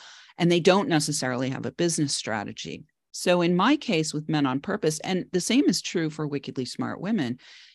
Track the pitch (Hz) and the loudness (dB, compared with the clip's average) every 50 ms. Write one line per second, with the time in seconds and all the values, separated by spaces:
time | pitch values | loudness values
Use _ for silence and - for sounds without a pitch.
0 | - - - - - - - - 175 170 170 175 156 175 180 202 196 - 170 151 | -12 -20 -20 -20 -20 -16 -4 0 2 4 4 4 6 6 6 6 4 2 2 2
1 | 147 - 147 151 - 127 127 123 139 131 135 117 110 117 - - 170 175 160 - | 2 0 -2 -2 -2 -2 -2 -2 -2 -4 -4 -6 -6 -6 -4 -2 -2 0 0 0
2 | 156 139 - - - - 107 110 101 113 110 - - - 71 - - _ _ _ | -2 -2 -2 -4 -4 -4 -4 -4 -4 -6 -10 -12 -12 -12 -12 -12 -14 _ _ _
3 | _ _ - - - 185 180 180 175 170 180 175 190 233 294 302 - - 202 160 | _ _ -12 -4 0 2 4 4 4 4 4 4 4 4 4 2 2 0 0 0
4 | 160 156 - 147 151 - 160 151 143 135 127 139 - - 196 208 - 160 156 156 | 0 0 -2 -6 -4 -2 0 0 2 2 0 0 -2 -4 -4 -2 0 0 -2 -2
5 | - - 190 180 - - - 180 170 - 226 262 349 349 185 - - - - 180 | -2 -4 -2 -4 -2 -2 -2 -2 0 2 2 4 4 4 2 0 -2 -4 -2 -2
6 | 165 156 156 151 156 143 127 139 - - 127 - 127 127 - - 127 117 113 - | -2 -2 -2 -4 -6 -4 -4 -6 -6 -6 -6 -6 -6 -6 -6 -6 -6 -6 -6 -6
7 | - 190 233 214 143 117 127 - - - - - - - _ | -4 -2 -2 -2 -2 -2 -4 -6 -10 -20 -20 -20 -20 -20 _